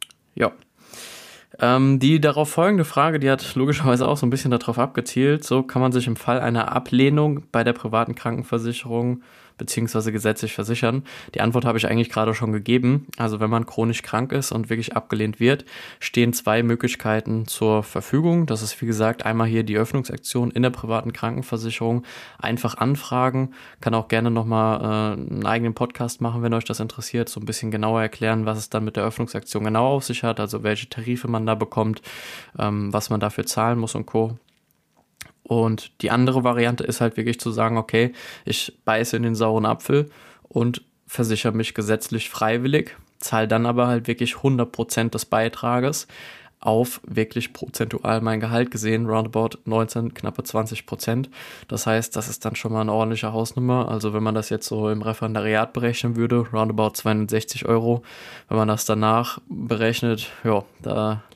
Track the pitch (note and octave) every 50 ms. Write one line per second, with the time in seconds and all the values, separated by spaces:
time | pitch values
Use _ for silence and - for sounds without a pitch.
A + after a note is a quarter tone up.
0 | - - _ _ _ _ - - A2+ G#2 - - - _ _ _ - - - -
1 | - - - - - - - - - _ - - - A#2+ B2 C3 C3+ C3+ C3+ C3+
2 | C3 C#3 D#3+ D#3+ D3 D3+ C#3 D3 D3+ D3 - - E3+ F#3+ G#3 F#3+ D#3+ - - -
3 | C#3+ D#3+ D#3+ D3+ C3+ C3+ C3+ C3+ - - - C3 C3 C#3+ D3+ - D#3 C3 B2 B2
4 | C3 B2 C#3+ C#3+ C3 B2 B2 C3 - C3 B2 A#2 - - A2+ A#2+ B2 - - -
5 | A#2+ - - B2+ C3 C#3 D3 D#3 D3+ - B2 C3 C3 C3 - C3 B2+ B2+ B2 B2+
6 | B2 B2 A2+ - - - A#2+ B2+ - A#2+ A#2 A#2+ - - A#2+ B2 B2 - - B2
7 | C3+ C#3 D3 D3 D3+ D3+ D3 C#3+ - - - A#2 A#2 A#2+ A#2+ - - A2+ A2 A2
8 | A#2 - A#2 - - A#2+ A#2 B2 A#2+ - - A#2 A2+ A#2 A#2+ - - A#2+ A#2 A#2
9 | A#2+ B2 B2 B2 - - - - - - _ - A#2 - - - A#2 A2+ - A2
10 | G#2+ A2+ G#2+ G#2+ G#2+ A2 G#2+ - - G#2+ - - G#2+ G#2+ A#2 A#2 - A2+ A#2+ C3+
11 | D3 - - - - - - - G#2+ A2+ A2+ B2 A#2 A#2+ A2+ A2+ A2+ - - A2+
12 | A#2 - - A2 A2 A2 A2 A2+ A#2+ A2 G#2+ G#2+ G2+ - A#2+ B2+ B2 B2 C3+ C#3+
13 | D3 - - - A#2+ A2 G#2+ G#2+ A2 G#2+ A2+ A#2 A#2 - - - A2+ A#2 A#2 -
14 | - - - A2 B2 C3 C3 C#3 C3+ - - A2+ A2 - A2+ A2+ A2+ - - A2+
15 | - - - G#2+ G#2+ G#2+ G#2+ - A#2 A#2+ C3+ B2 - - - - - - - -
16 | - - - B2 A#2+ A#2+ A#2+ A#2+ - - G#2+ A#2 A#2+ A#2 A#2+ A#2+ - A#2+ - -
17 | - A2 G#2+ A2 - - A2 A2 A2 - - - A2+ A2 A2 G#2+ G#2+ - - -
18 | G#2 - - C#3 D#3+ F3 E3+ E3+ E3 D3 A#2 G#2+ A2+ G#2+ - - - A2+ A2+ G#2+
19 | A2 A2 A#2+ - - G#2+ A2 A2+ A2+ A2+ A2+ A2+ A2+ G#2+ G#2 G#2+ A2+ A#2+ - C#3
20 | B2+ - - - - - - B2 A#2+ A#2 - A#2+ B2 B2+ B2 - - A2+ A2+ A2+
21 | - A#2 A#2 - - A2+ A#2+ C3 B2+ - - A2 A2 A2+ A2+ - A#2 A2+ A#2 B2
22 | B2 - - - - - - - - G#2+ A2+ A#2+ - A2+ - - A2 B2+ C#3+ C#3+
23 | - - B2+ B2+ B2+ C3 B2+ C3 C3 C3 - - - - - - - A#2 A2+ A2+
24 | A2 - - A2+ A2+ A#2+ A#2 A#2 A2+ A2+ A2+ A2 A2 A2 A2 - A2 A2 G#2+ G#2+
25 | A2 G#2+ G#2 - C2+ - - G#2 G#2 G2+ A2 A#2 A#2 A#2 A2 - A#2+ A#2+ - -
26 | B2 A#2 - - A#2+ A#2 A#2 A#2+ A#2 A#2 A#2 A2+ A2+ - A2+ - A2 A2 - -
27 | A2+ - - A#2+ A#2 - - G#2+ G#2+ G#2+ G#2+ - - A2 G#2+ G#2+ G#2+ A2 A2+ A2+
28 | A2 G#2+ - - A2+ A2 A2 A2+ A2 G#2+ A2 A2 A2 - - A2 A2 G#2+ G#2+ A2
29 | G#2 A2+ A2 - A#2+ A#2 - G#2 - - - G#2+ G#2+ A2 A2 A2 A#2+ C3+ C#3+ C#3
30 | C3 - A#2+ - - A2+ A2+ - G#2+ G#2 G#2+ G#2+ G#2+ G#2 G#2+ A2 A#2 - - -
31 | A2+ A#2+ B2 B2 - A#2+ A#2 A2 A2 G#2+ A2 G#2+ A2+ - - - A2 A2 A2 -
32 | - - - - - - - - - - - - G#2+ G#2 G#2 G#2 G#2 G2+ G2 G#2+
33 | G#2 - A2+ G#2+ G#2+ G#2+ - - G#2 - - - A2 A#2 A#2+ A#2 A2+ A2 - A2
34 | A2 - - A2+ A2+ A2+ A#2 A#2 _ _ _ _ _ _ _ _ _ _ _ _
35 | _ _ _ - - - _ _ - - A#2 A#2 A2+ A2+ A2 G#2 - - _ -
36 | - - G#2 A#2+ B2+ C3 B2+ C3 B2 B2 A#2+ A#2+ A#2 A#2 B2 B2 - - A#2 -
37 | A#2+ A#2 - - A2 A#2+ A#2 A2+ - A#2 A2 A2+ A2+ A2+ A#2 A2+ A2 - - A2+
38 | A#2 B2 B2 - - - - - - - - - - - - _ - - A2 A2
39 | A#2 A#2 - A2+ A#2 A#2 A2+ G#2+ A2+ A2 A2 A2 G#2+ A2 A2+ - - - C3+ C#3+
40 | D3+ D3 - - - - - _ _ - - A#2 A#2 B2 A#2+ - - _ _ _
41 | _ - - - B2 A2+ A2 G2+ - A#2 G#2+ A2+ A2 - - - G#2+ G2+ A2 A2
42 | - - A2+ A2+ - - - - A2 A2 A2+ A#2+ B2 C3+ C#3+ D3+ - - - -
43 | - _ _ - - - - A2 A2 G#2+ A2 A2+ A#2 A#2+ A#2+ B2 B2 B2 B2 A#2+
44 | A#2 A#2+ A#2 - A#2+ A#2 - - - C3+ C3+ B2 A#2+ A#2+ - - A#2 - - -
45 | A2+ A#2 - A#2 - - - A2 A2+ A2+ - - - A#2+ A#2+ B2 B2+ C#3 D#3 -
46 | - - - - - - - - - - _ - - - A2 A2 B2 - - -
47 | - - - A2 A2 A3 - A#2+ A#2+ - - - - - - - A2+ A2 - -
48 | - - A2 A2+ A2+ A2+ A2 A2 A2 A2+ A#2 A#2 B2 B2 - A2+ G#2+ G#2+ A2 A2+
49 | A#2 A2+ A2 A2 A2 G#2+ - A2 A2+ A2+ - - - - A2 A2+ A2+ A2 - A#2
50 | A#2 A2+ - - - A2+ - - - - - A2 A2 A2 A2+ G#2 - - - -
51 | - - A2+ B2 C#3 - - - - - - - - - A2 G#2+ - A#2 A2 A2+
52 | A2+ - - - A2 A#2 G#2+ - - A2+ A2 - - A2+ A2 A2 G#2+ G#2+ G#2+ A2
53 | A2+ A2 A2+ A2 - G#2+ A2 A2+ A2+ A2+ - B2+ B2+ B2 B2 B2+ A#2+ - A2 A2
54 | G#2+ G#2+ G#2 G#2+ A2 A2 G#2+ A2 G#2+ - A2 G#2+ - - A2+ A2 G#2+ G#2+ G#2+ G#2+
55 | G#2+ A2 A2 - - A2 A2 A2 G2+ G#2+ G#2+ G#2+ A2+ - - B2+ B2 A#2 A#2 -
56 | - A#2+ A#2+ A#2 A#2 A#2 A#2+ A#2+ A2+ A2 A2+ A2 A2 A2 G#2+ G#2+ A2 G#2+ G#2+ -
57 | - A2 A2 G#2+ G#2+ G#2 A2 A2 A2 - - - - - A#2 A2+ A2+ A#2 A#2+ A#2+
58 | - - - - - - - - - - G#2+ A2 A2 G#2+ G#2+ G#2+ - - A2 G#2+
59 | G#2+ A2 A2 A#2 A#2+ A#2+ - - - - - - - A#2 A#2+ G#2+ A2+ A2+ A#2 -
60 | - A#2 A2+ G#2+ - - - - - A#2 A2 G2+ G2+ - _ - - - - G#2+
61 | G#2+ G#2+ G#2+ G#2+ - - -